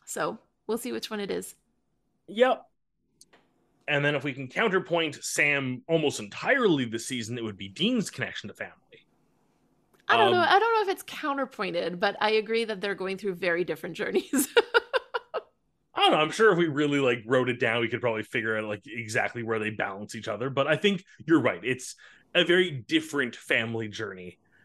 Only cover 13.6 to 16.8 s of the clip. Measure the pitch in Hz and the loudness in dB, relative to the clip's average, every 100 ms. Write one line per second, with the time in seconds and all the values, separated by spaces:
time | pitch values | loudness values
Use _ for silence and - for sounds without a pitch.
13.6 | 170 151 175 165 190 190 - 269 - 466 | 0 -4 -6 -6 -2 -2 0 -2 2 2
14.6 | - 453 - 523 - 494 - - - _ | 4 0 0 -4 -4 -10 -8 -10 -12 _
15.6 | _ _ _ - 392 165 156 175 220 175 | _ _ _ 2 4 4 2 6 6 6
16.6 | 170 143 | 2 2